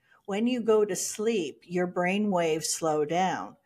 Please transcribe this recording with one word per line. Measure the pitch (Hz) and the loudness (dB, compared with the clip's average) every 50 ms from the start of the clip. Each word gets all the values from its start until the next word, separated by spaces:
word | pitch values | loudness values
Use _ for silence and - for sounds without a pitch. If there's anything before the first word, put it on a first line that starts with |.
| _ _ _ _ _ | _ _ _ _ _
when | - 196 208 233 | -6 -2 0 0
you | 247 254 240 | 0 0 0
go | 196 226 214 214 208 | 2 4 4 4 4
to | 208 185 | 2 0
sleep, | - - - - - 208 226 233 196 160 131 - - _ | -2 -4 -6 -6 -4 -2 0 0 0 -2 -4 -6 -10 _
your | - 175 180 180 | -4 -2 -2 -2
brain | 180 185 180 175 180 190 208 214 208 | -2 0 0 0 0 0 0 0 2
waves | 185 175 170 160 156 160 156 - | 2 2 2 2 0 0 -2 -4
slow | - - 170 160 151 151 147 | -4 -2 0 0 2 2 0
down. | 147 165 180 190 180 147 107 92 107 - - _ | 0 0 0 0 0 -2 -4 -6 -10 -14 -18 _